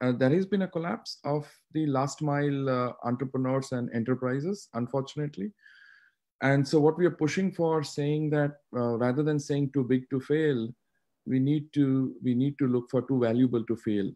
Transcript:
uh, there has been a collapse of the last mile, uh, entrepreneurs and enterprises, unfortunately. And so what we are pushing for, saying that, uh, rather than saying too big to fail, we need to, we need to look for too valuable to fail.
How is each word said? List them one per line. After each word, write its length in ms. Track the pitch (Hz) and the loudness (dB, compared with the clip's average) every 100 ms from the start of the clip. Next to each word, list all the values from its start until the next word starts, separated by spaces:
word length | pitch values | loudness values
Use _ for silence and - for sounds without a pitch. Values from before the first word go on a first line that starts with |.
uh, 120 | 127 | -2
there 180 | 120 131 | 2 4
has 160 | 170 190 | 2 2
been 160 | 202 | -2
a 60 | 185 | -2
collapse 500 | 170 170 233 - - | -4 -4 -6 -10 -10
of 220 | 143 147 147 - _ | -4 -4 -6 -16 _
the 120 | 160 156 | -4 0
last 360 | 131 139 - | 0 -2 -2
mile, 460 | 147 143 147 139 135 | -2 0 0 0 0
uh, 220 | 127 123 - | 0 -2 -4
entrepreneurs 680 | 120 123 135 131 131 135 131 | -4 -4 -2 -2 0 0 -2
and 180 | 123 120 | -4 -4
enterprises, 760 | 120 117 127 127 135 165 202 - | -2 0 0 0 -2 -4 -6 -8
unfortunately. 800 | 117 120 139 135 147 147 160 208 - - - - - _ _ _ - | -6 -4 -4 -4 -6 -8 -6 -8 -10 -20 -20 -20 -20 _ _ _ -4
And 280 | 135 139 139 | 2 2 4
so 100 | 156 | 4
what 180 | 151 160 | 4 4
we 80 | |
are 60 | 175 | 0
pushing 400 | 165 156 190 190 | 2 -2 0 -2
for, 320 | 175 165 160 | 0 0 0
saying 480 | 143 - 143 151 151 | -2 -4 -2 0 0
that, 280 | 147 147 143 _ 123 | 2 0 -2 _ -2
uh, 200 | 120 117 | 0 2
rather 280 | 123 127 | 0 2
than 160 | 151 151 | 0 0
saying 300 | 147 143 139 | 0 -2 0
too 100 | 139 | 0
big 260 | 120 127 127 | 2 0 0
to 100 | 135 | -4
fail, 480 | - 151 156 127 113 - _ _ _ _ - | 0 0 2 0 -4 -8 _ _ _ _ -2
we 140 | 131 | 0
need 320 | 135 151 151 | 2 0 0
to, 420 | 147 139 135 127 - | 0 2 2 0 -2
we 100 | 127 | 0
need 240 | 120 139 143 | 0 0 0
to 100 | 131 | 0
look 200 | 123 123 | 0 0
for 120 | 127 | -2
too 160 | 120 135 | 0 2
valuable 460 | 117 117 131 117 | 2 4 2 2
to 100 | 110 | -2
fail. 340 | 113 110 104 98 | -4 -2 -2 -2